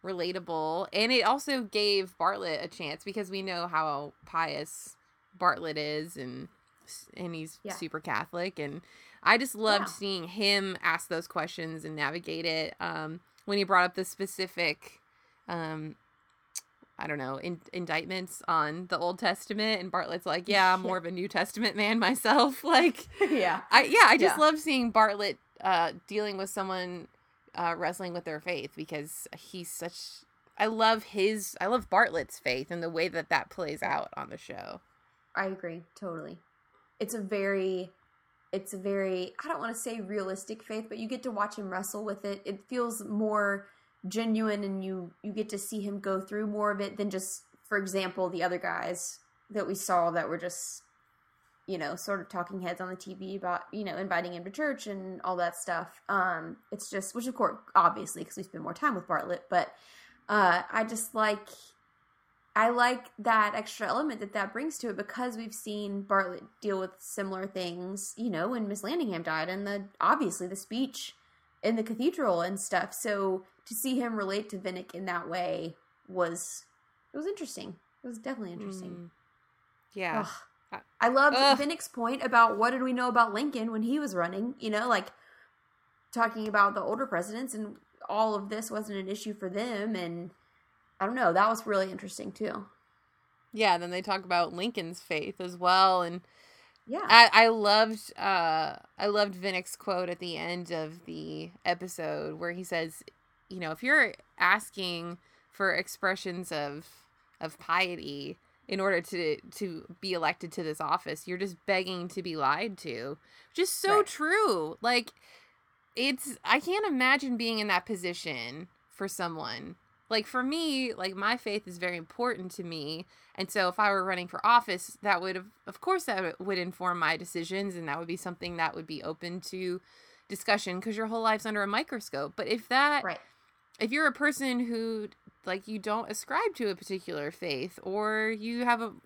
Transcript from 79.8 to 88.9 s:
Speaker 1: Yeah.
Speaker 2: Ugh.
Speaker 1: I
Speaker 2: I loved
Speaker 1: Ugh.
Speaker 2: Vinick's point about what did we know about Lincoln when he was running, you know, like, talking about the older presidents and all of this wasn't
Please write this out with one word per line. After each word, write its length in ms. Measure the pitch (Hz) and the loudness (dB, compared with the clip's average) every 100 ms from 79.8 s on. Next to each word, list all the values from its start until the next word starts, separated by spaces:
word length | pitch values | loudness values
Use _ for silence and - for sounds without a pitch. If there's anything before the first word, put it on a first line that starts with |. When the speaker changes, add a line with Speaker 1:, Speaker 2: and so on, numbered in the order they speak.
| _ | _
Speaker 1:
Yeah. 260 | 202 180 214 185 | -4 0 0 -2
Speaker 2:
Ugh. 60 | - - _ _ | -6 -16 _ _
Speaker 1:
I 340 | 196 - - 233 | -16 -14 2 6
Speaker 2:
I 20 | |
loved 280 | 262 285 254 | 8 8 10
Speaker 1:
Ugh. 200 | 277 277 | 8 8
Speaker 2:
Vinick's 280 | 285 330 - | 4 -2 -6
point 340 | - 233 262 | -4 -2 0
about 340 | 233 233 226 208 | 4 8 8 8
what 120 | 233 | 4
did 120 | 262 | 4
we 100 | 254 | 2
know 160 | 247 247 | 2 4
about 240 | 240 226 | 6 6
Lincoln 380 | 208 294 254 226 | 4 0 0 -2
when 100 | 220 | 0
he 160 | 226 285 | 0 0
was 160 | 294 | 0
running, 420 | 185 170 190 233 - | 0 0 0 -4 -4
you 100 | 220 | -2
know, 180 | 208 247 | 0 4
like, 200 | 208 185 - - - _ _ _ _ _ _ _ | 2 2 -10 -20 -20 _ _ _ _ _ _ _
talking 340 | 240 226 226 214 | 0 0 0 0
about 260 | 208 202 | 4 6
the 80 | 202 | 4
older 240 | - 220 262 | 0 0 0
presidents 480 | 170 190 220 254 | 0 -2 -4 -6
and 220 | 214 208 - _ _ - | -6 -8 -12 _ _ -4
all 260 | 202 220 | 2 2
of 140 | 208 202 | 2 -2
this 220 | 214 220 | -6 -4
wasn't 280 | 214 208 | -6 -4